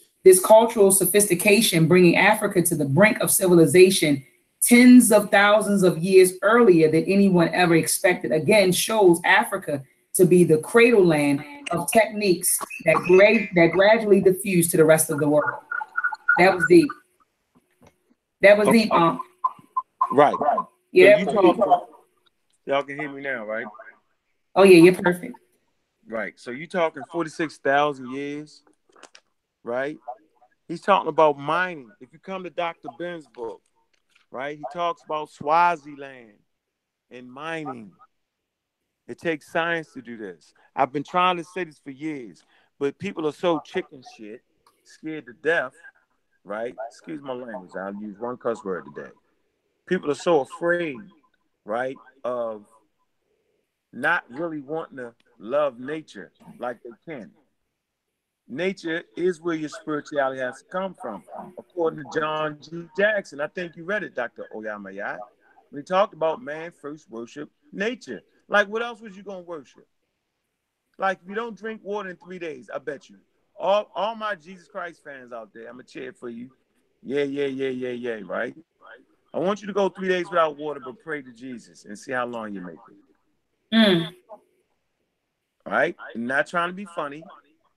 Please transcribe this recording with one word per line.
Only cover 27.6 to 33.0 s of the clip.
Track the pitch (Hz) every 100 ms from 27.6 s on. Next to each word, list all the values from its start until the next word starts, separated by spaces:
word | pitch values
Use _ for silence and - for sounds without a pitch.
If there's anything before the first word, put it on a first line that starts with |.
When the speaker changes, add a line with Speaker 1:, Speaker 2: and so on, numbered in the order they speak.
| 143 139 147 135 123
Speaker 2:
years, | 135 143 147 151 _ _ _ _ _ - _ _ _ _ _
right? | 113 123 139 156 - - _ _ _ _ _
He's | 165
talking | - 190 156
about | 156 156 139
mining. | 143 165 180 160 117 _
If | 127
you | 160
come | - 190
to | 175
Doctor | 151 170 170 151
Ben's | 120